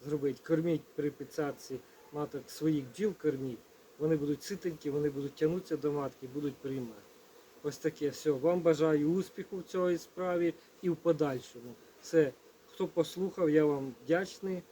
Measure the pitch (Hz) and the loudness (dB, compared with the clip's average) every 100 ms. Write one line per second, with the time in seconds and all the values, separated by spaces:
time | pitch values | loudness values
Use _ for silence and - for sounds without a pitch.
0 | 127 147 139 131 - 160 170 156 - - | -2 0 0 -2 0 0 2 0 -2 -4
1 | 147 139 135 - 147 131 - 131 - - | -4 -4 -10 -4 -4 -4 -10 -12 -12 -20
2 | - 147 147 143 123 - 151 151 131 120 | -14 -6 -6 -6 -12 -2 0 0 -2 -2
3 | 208 175 156 135 135 113 - - - - | -4 0 -2 -2 -4 -8 -14 -20 -20 -4
4 | 156 156 143 143 - 196 180 160 147 143 | 0 2 0 -2 -4 -6 -6 -4 -4 0
5 | 147 139 139 - 156 180 185 151 147 143 | 0 -2 -6 0 0 0 -2 -2 0 -2
6 | 139 - 131 135 147 135 139 135 120 107 | -4 -8 -10 -4 -4 -4 -6 -6 -6 -12
7 | - - - - - - 147 143 160 156 | -20 -20 -20 -20 -20 -8 -8 -4 -4 -2
8 | 147 135 156 139 151 180 165 156 160 151 | -4 -2 0 2 2 4 4 4 4 4
9 | 147 180 180 - 190 190 170 190 180 170 | 4 2 -2 -8 -10 -10 -6 0 0 0
10 | - - 180 175 170 160 - - 185 160 | -4 -6 -2 2 2 -2 -12 -4 -2 0
11 | 170 160 151 127 - 123 120 117 - - | 2 4 2 0 -8 -16 -16 -18 -20 -20
12 | - 165 147 - - - - - 185 - | 2 4 4 2 -20 -20 -20 -6 -4 0
13 | 156 - 190 - 170 151 151 143 135 123 | -2 0 -4 2 4 6 6 2 -2 -10
14 | 127 170 185 - 190 185 - | 0 0 0 -6 -6 -6 -6